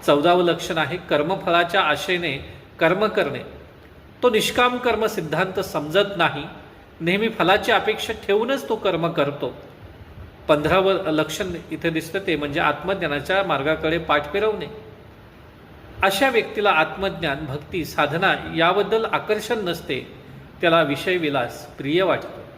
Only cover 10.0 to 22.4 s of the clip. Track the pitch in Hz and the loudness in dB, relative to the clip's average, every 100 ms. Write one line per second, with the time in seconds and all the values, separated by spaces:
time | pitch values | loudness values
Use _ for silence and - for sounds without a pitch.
10 | - - - - - 151 147 180 190 185 | -20 -18 -18 -18 2 2 4 4 4 2
11 | 143 156 151 - 190 170 - 156 170 160 | 0 0 0 -2 -6 -6 -8 -4 -2 -2
12 | 156 196 196 156 147 143 156 147 180 190 | -4 -6 -2 -2 -2 -2 -2 -4 -4 -4
13 | 170 143 139 190 196 147 139 156 156 165 | -2 -4 -2 0 0 0 0 -2 0 -2
14 | 160 147 147 202 214 208 147 - - - | 0 0 0 -2 -2 -2 -8 -14 -18 -20
15 | - - - - - - - - - - | -20 -20 -20 -20 -20 -20 -20 -20 -20 0
16 | 269 285 277 240 - - 208 160 160 - | 0 2 2 2 0 0 2 4 2 0
17 | 190 160 160 143 151 143 - 185 143 - | -4 -4 -4 -4 -6 -8 -6 -6 -6 0
18 | 147 160 190 147 160 165 165 190 202 226 | 0 2 2 2 -2 2 4 4 2 0
19 | 226 147 - 214 214 233 185 160 - 131 | 0 -2 0 -4 -2 -4 -2 -6 -4 -6
20 | - - - - - - 175 165 156 143 | -6 -18 -20 -20 -20 0 4 6 4 0
21 | - 180 160 139 120 - - - 139 165 | 0 0 0 0 -2 -6 -16 -10 0 2
22 | 185 139 - - | 2 0 -2 -14